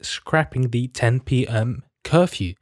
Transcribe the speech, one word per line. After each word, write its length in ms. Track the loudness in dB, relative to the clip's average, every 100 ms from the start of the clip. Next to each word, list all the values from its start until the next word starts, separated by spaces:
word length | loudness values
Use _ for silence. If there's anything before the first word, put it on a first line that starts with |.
scrapping 680 | -12 -12 0 0 0 -2 -2
the 180 | -2 -4
ten 320 | 0 2 2
P 260 | 0 0 2
M 360 | 0 -2 -6 -12 _
curfew. 500 | 2 2 2 0 -8 -8